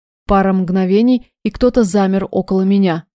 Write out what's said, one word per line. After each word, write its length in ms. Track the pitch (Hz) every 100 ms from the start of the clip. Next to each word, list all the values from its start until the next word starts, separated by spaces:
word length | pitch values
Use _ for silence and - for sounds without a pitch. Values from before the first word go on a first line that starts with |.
| _ _ -
Пара 260 | 196 190
мгновений, 760 | 190 175 190 185 196 240 247 - _
и 60 | 214
кто-то 340 | - 247 247
замер 420 | 208 202 190 190 -
около 320 | - 190 190
меня. 440 | 190 202 190 165 -